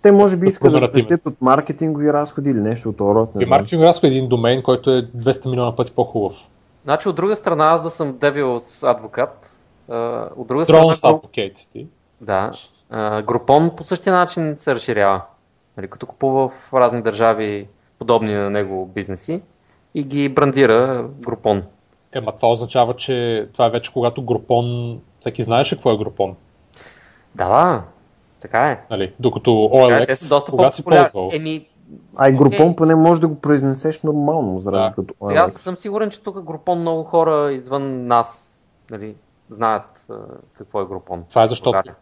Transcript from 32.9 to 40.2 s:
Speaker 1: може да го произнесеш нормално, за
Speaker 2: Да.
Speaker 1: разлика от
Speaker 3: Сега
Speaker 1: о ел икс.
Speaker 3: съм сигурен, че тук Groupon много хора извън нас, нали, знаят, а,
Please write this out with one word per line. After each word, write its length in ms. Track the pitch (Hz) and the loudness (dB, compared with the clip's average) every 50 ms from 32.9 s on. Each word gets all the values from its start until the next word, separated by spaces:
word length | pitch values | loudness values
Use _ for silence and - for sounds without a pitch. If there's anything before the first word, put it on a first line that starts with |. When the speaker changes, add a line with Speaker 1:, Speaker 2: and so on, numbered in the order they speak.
| 160 | 6
Speaker 1:
може 260 | 160 160 165 175 160 | 6 6 6 4 4
да 60 | 160 | 2
го 80 | 165 151 | -2 -2
произнесеш 680 | - - 147 147 139 135 139 135 135 - 160 156 - | -4 0 0 0 2 2 0 -2 -2 -4 -6 -6 -4
нормално, 580 | - 156 147 147 143 147 160 160 131 98 92 92 | -4 -4 -2 0 0 0 0 -2 -2 -4 -4 -6
за 120 | 95 101 | -4 -2
Speaker 2:
Да. 60 | 95 | 0
Speaker 1:
разлика 240 | 98 110 110 110 - | 0 0 0 -2 -6
от 100 | 98 - - _ 101 | -10 -10 -12 _ -6
Speaker 3:
Сега 180 | 104 - 151 | -2 0 2
Speaker 1:
о 40 | 175 | 0
ел 40 | 175 | 0
икс. 120 | - - | -2 -10
Speaker 3:
съм 160 | - 185 185 | -12 -12 -12
сигурен, 320 | 175 - 214 202 214 220 208 | -10 -10 -8 -6 -4 -6 -6
че 120 | 202 - | -8 -12
тук 140 | _ 208 185 | _ -14 -14
Groupon 380 | 196 175 156 160 147 _ - 180 | -14 -14 -14 -14 -10 _ -4 -4
много 280 | 170 170 165 165 160 160 | -2 -2 -4 -4 -4 -6
хора 480 | 160 - 170 160 160 156 147 147 143 | 0 0 2 2 4 2 2 0 0
извън 540 | 139 127 123 127 135 139 139 135 131 127 123 | -4 -6 -8 -6 -6 -6 -4 -6 -6 -8 -2
нас, 520 | 120 120 117 117 - - - - - - - _ _ _ _ _ _ | 2 2 2 2 0 -8 -20 -20 -20 -20 -20 _ _ _ _ _ _
нали, 240 | 117 104 101 107 104 _ _ _ _ _ _ _ | -16 -14 -14 -16 -18 _ _ _ _ _ _ _
знаят, 560 | 110 104 113 113 110 101 - _ _ _ _ _ | -8 -2 -2 0 0 -2 -4 _ _ _ _ _
а, 40 | 110 107 | -18 -18